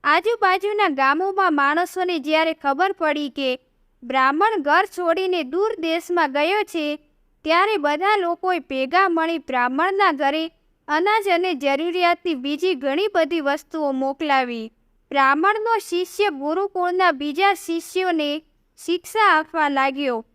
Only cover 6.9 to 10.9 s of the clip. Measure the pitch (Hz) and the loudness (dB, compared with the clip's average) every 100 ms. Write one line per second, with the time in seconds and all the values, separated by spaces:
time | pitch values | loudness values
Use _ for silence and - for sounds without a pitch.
6.9 | 294 _ _ _ _ 302 330 403 415 294 | -6 _ _ _ _ 0 2 2 2 0
7.9 | 302 381 415 349 339 370 349 - 262 262 | 0 0 0 0 -2 -2 -2 -2 -4 0
8.9 | 339 392 330 320 330 - 254 247 269 359 | 2 2 2 0 -4 -4 -2 0 0 0
9.9 | 392 392 277 277 302 330 _ _ _ - | 2 2 2 0 0 -4 _ _ _ -4